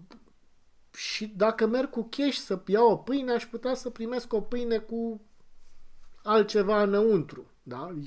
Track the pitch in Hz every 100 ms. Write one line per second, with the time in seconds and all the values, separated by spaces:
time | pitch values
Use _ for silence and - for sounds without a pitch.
0 | 180 226 - _ _ _ _ _ _ -
1 | - - 214 202 214 220 220 247 269 240
2 | 226 - 285 - - 185 - 208 233 175
3 | - 277 254 233 - 226 254 254 247 226
4 | 226 247 240 220 202 247 240 220 220 233
5 | 233 214 - - - - - - - -
6 | - - 208 220 214 208 196 208 202 202
7 | 226 196 139 - - _ - 123 165 180